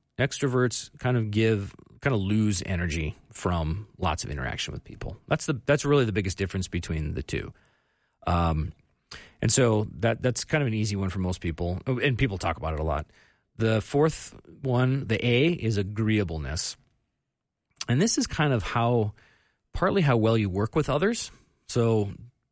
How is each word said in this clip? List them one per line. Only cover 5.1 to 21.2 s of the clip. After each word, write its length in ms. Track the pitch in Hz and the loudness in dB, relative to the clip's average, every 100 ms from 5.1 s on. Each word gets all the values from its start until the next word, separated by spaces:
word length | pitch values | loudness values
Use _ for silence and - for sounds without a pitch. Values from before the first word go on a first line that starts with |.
| 98 - | -10 -4
That's 200 | 151 - | -4 -2
the, 140 | 135 - | -4 0
that's 180 | 143 | 0
really 200 | 143 143 | 4 2
the 80 | 117 | 4
biggest 240 | 101 95 - | 0 -2 -2
difference 300 | 95 95 92 | -4 -4 -4
between 460 | 87 - 80 76 | -4 -4 -4 -4
the 80 | 78 | -6
two. 300 | - - - - _ _ _ _ _ _ - | -6 -6 -8 -16 _ _ _ _ _ _ -2
Um, 460 | 87 85 78 78 - _ _ - - - - | 2 2 0 -2 -6 _ _ -20 -20 -18 -2
and 80 | 117 | 2
so 340 | 123 120 110 107 - | 4 4 4 0 -2
that, 220 | 117 117 | -2 0
that's 220 | 127 117 | -2 -2
kind 180 | - 156 | -2 0
of 60 | 135 | 0
an 60 | |
easy 200 | 110 107 101 | 0 -2 0
one 140 | 95 | -2
for 80 | 95 | -2
most 200 | 90 90 | -2 -2
people. 400 | 87 76 87 92 - | -4 -4 -4 -4 -2
Oh, 120 | 123 | -2
and 180 | 131 120 | 0 0
people 200 | 131 78 | -2 -2
talk 180 | 87 80 | -4 -4
about 160 | 80 | -4
it 60 | 78 | -4
a 40 | |
lot. 220 | 80 73 78 _ _ _ _ - | -2 -2 -6 _ _ _ _ -2
The 240 | 110 107 | 2 2
fourth 540 | - 143 156 - - - - - | 0 2 2 0 -10 -16 -20 -10
one, 440 | 135 123 127 135 98 | -2 2 2 0 0
the 180 | 110 | -2
A, 220 | 123 123 156 | 2 2 2
is 280 | 175 110 104 | 2 0 -2
agreeableness. 1000 | 95 107 110 107 90 80 67 76 - - _ _ _ _ _ _ _ _ _ - - | -2 -2 0 2 0 -4 -4 -4 -6 -10 _ _ _ _ _ _ _ _ _ -12 -2
And 120 | 123 | 2
this 160 | 226 - | 2 0
is 80 | 254 | -2
kind 260 | - 151 | 0 2
of 100 | 123 | 2
how, 480 | - 120 117 120 104 - _ _ _ _ _ | 0 0 2 2 0 -4 _ _ _ _ _
partly 260 | - 185 202 | -2 2 4
how 140 | 147 120 | 4 4
well 200 | 110 113 | 4 4
you 100 | 101 | 2
work 260 | 92 110 | 0 0
with 140 | 160 143 | 0 0
others. 420 | 139 190 233 | 2 0 -2